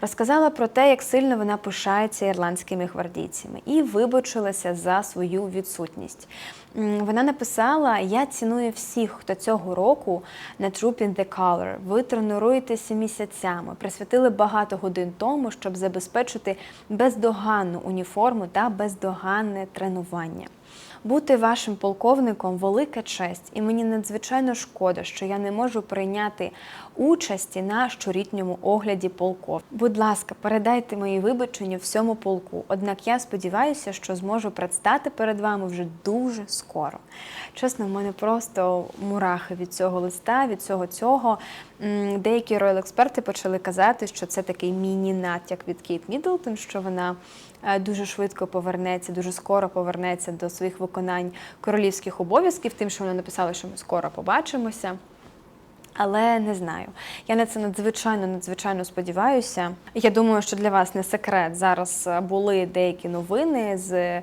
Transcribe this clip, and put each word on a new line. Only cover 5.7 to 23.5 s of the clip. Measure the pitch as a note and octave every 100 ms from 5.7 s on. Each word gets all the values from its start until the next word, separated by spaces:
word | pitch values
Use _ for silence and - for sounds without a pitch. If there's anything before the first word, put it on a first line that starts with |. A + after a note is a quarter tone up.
| - E3 - F2+ - - - - - - -
М, | G#3+ G#3
вона | G#3 A3
написала: | C#4 C#4+ A3+ - A3+ D#4 C#4 G#3+
«Я | F#3+ A3+ C#4
ціную | - A3+ A#3+ A#3+
всіх, | A3 - A#3+ G#3+
хто | - -
цього | F#3+ - A3 F3
року | F3+ G#3 D4 - F3 - - - -
на | G3
Troop | F#3 A3+ A#3
in | G#3
the | F#3+ F#3+ -
Color. | F3+ F3 F#3 F#3+ F#3+
Ви | G#3+
тренуєтеся | B3 A#3 G#3+ G#3 A3 C4 B3+ A3+ -
місяцями, | A3 A3 A3 G#3 - F#3+ F3 - F3+
присвятили | G3 - G3 B3 B3+
багато | G3+ G#3 G#3+ G3+ F#3+
годин | F#3+ F3+ F3 F3
тому, | A3+ D4 A#3+
щоб | - G3 F3+
забезпечити | F#3+ F#3 F3+ A#3 B3 G#3+ - F#3+ - - -
бездоганну | G#3 B3 A#3 A3+ G#3 G#3+ G#3+ F3+ F3
уніформу | - F#3 F3+ G3+ A#3 A3+ F3+
та | G3 A#3
бездоганне | G3 G#3 G3 F#3+ F#3 F#3+ G3+ G#3+ G3 F#3+
тренування. | F#3+ F#3+ F#3 F3 F3 E3 E3+ - - - - - -
Бути | G#3+ C#4+ D4+ B3+
вашим | A3+ A#3 - G3
полковником — | G3 G3 A#3 C4+ A#3+ G3+ F#3 F#3
велика | G3 G#3 D4 A#3+
честь, | A3 - F3 F3+ -